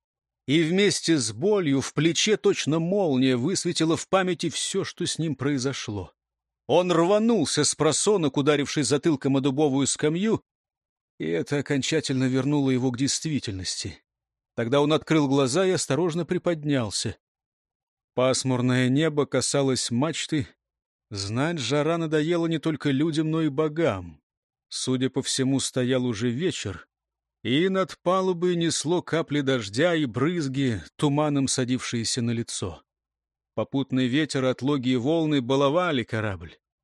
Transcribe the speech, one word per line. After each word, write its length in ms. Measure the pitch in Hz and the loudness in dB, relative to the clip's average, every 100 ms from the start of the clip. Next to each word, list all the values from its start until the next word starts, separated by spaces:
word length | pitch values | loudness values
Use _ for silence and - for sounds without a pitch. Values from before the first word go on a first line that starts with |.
| _ _ _ _ - | _ _ _ _ 0
и 160 | 151 | 2
вместе 560 | 160 185 202 - - 165 | 2 2 2 2 2 0
с 140 | 110 | 0
болью 480 | 107 185 208 160 135 | -2 0 2 2 0
в 120 | - | 0
плече 440 | - 165 165 214 214 | 0 0 2 0 2
точно 420 | 202 175 - 160 | 2 2 0 0
молния 580 | 165 202 180 131 131 127 | 0 0 2 2 2 2
высветило 600 | 135 196 175 170 160 156 | 0 -2 -2 0 0 0
в 120 | - | 0
памяти 400 | 190 185 170 160 | 2 2 -2 -4
всё, 360 | - - 196 | -4 -4 -4
что 200 | 160 - | -4 -6
с 140 | 175 - | -4 -2
ним 160 | 160 | -4
произошло. 800 | 131 135 143 131 131 - 104 85 _ _ _ _ _ - | -2 -2 0 -2 -4 -6 -8 -8 _ _ _ _ _ 2
Он 240 | 156 180 | 4 4
рванулся 720 | 165 170 208 226 226 135 - | 4 4 4 4 2 2 2
с 100 | 143 | 0
просонок, 600 | - 156 143 202 202 151 147 | 2 2 2 2 2 2 2
ударившись 500 | 139 147 135 160 127 | 2 2 0 -2 0
затылком 500 | 139 170 147 139 139 | 2 2 2 2 2
о 40 | |
дубовую 480 | 139 139 151 135 131 | 2 2 2 2 0
скамью, 560 | - 151 165 214 196 - _ _ _ _ _ _ - | 0 0 0 0 -2 -4 _ _ _ _ _ _ -8
и 80 | 160 | -4
это 320 | 165 - 143 | -4 -2 -4
окончательно 680 | - 139 - 160 - 131 131 | 0 -2 0 0 0 0 0
вернуло 420 | 131 135 147 135 | 0 2 2 2
его 220 | 127 131 | 2 0
к 40 | 120 | 0
действительности. 1080 | 135 - 160 139 - 95 90 - - - _ _ _ _ _ | -2 -2 -2 -4 -4 -6 -8 -8 -8 -12 _ _ _ _ _
Тогда 260 | - 117 139 | -6 0 2
он 120 | 147 | 2
открыл 340 | 156 - 156 139 | 0 2 2 4
глаза 400 | 139 131 147 190 | 2 2 2 2
и 40 | |
осторожно 540 | 180 - 139 175 160 | 0 0 -2 -2 -2
приподнялся. 920 | 165 180 175 165 147 139 107 - 113 - _ _ _ _ _ _ _ _ _ | -2 -2 -2 -2 0 0 0 -4 -6 -8 _ _ _ _ _ _ _ _ _
Пасмурное 720 | - 127 123 131 127 127 127 127 | 0 2 2 0 0 2 2 2
небо 380 | 135 160 147 135 | 2 2 0 0
касалось 640 | 131 - 143 135 127 - | -2 0 0 0 0 -2
мачты. 560 | 120 156 151 - 156 113 _ _ _ _ _ - | -2 -2 -4 -4 -4 -6 _ _ _ _ _ -14
Знать, 480 | 101 98 113 156 170 | -10 -6 -4 -2 -4
жара 400 | 113 147 147 170 | -2 0 0 -2
надоела 480 | 160 156 156 175 165 | 0 0 0 0 0
не 140 | 160 | -2
только 320 | 156 151 147 | -2 -2 0
людям, 400 | 131 160 151 156 | 0 0 0 0
но 100 | 160 | 0
и 60 | 156 | 0
богам. 760 | 135 156 151 160 98 87 76 _ _ _ _ _ | 0 -2 0 0 -2 -6 -16 _ _ _ _ _
Судя 420 | - - 131 127 | -8 -2 0 -2
по 120 | 139 | -2
всему, 360 | 120 - 131 135 | -4 -2 0 0
стоял 460 | - 135 123 131 | -2 -2 0 0
уже 260 | 123 101 123 | 0 -2 -2
вечер — 580 | 120 180 - 104 87 - _ _ _ _ _ | -2 -2 -4 -8 -10 -14 _ _ _ _ _
и 260 | 107 135 190 | -2 0 2
над 280 | 190 185 - | 0 -2 -4
палубой 540 | 175 190 185 175 180 170 | 0 0 0 0 0 0
несло 460 | 165 - 143 175 | 0 -2 0 -2
капли 380 | - 156 156 147 | 0 -2 -2 -2
дождя 540 | 135 131 101 110 175 | 0 -2 -2 0 0
и 100 | 165 | 0
брызги, 800 | 139 117 147 175 139 131 135 104 78 - | -2 -2 -2 0 -4 -2 -2 -2 -8 -2
туманом 500 | 147 143 151 143 131 | 0 2 2 2 0
садившиеся 720 | - 123 127 - 120 110 - | 0 0 -2 -2 -4 -4 -2
на 120 | 117 | -2
лицо. 500 | 117 117 - 101 80 _ _ _ _ _ _ _ | -2 -4 -6 -8 -8 _ _ _ _ _ _ _
Попутный 540 | - 107 139 135 127 127 | -6 -2 -2 -2 0 2
ветер, 380 | 139 156 139 127 | 0 0 0 0
отлоги 420 | 120 135 147 120 | 0 -2 0 0
и 80 | 127 | 0
волны 440 | 120 165 156 147 | 2 2 2 0
баловали 600 | 120 135 143 160 180 139 | 2 2 2 2 0 0
корабль. 540 | 110 110 107 90 85 - _ _ | -2 -2 -4 -6 -12 -18 _ _